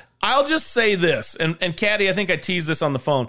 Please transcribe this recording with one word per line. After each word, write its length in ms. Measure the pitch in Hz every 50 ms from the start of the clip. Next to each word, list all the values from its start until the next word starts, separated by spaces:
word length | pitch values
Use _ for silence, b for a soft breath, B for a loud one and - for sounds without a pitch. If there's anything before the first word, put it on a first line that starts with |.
| B B _ _
I'll 240 | 196 214 254 285 277
just 220 | 294 320 311 - -
say 260 | - 240 226 208 202
this, 420 | 175 175 160 139 110 - - -
and, 220 | - 165 160 170 -
and 160 | 185 175 160
Caddy, 320 | - 214 208 214 208 196 190
I 60 | 180
think 160 | 208 202 180
I 60 | 170
teased 300 | - - - 180 175 156
this 140 | 156 160 -
on 140 | 170 147 139
the 40 | 127
phone. 300 | - 156 143 131 120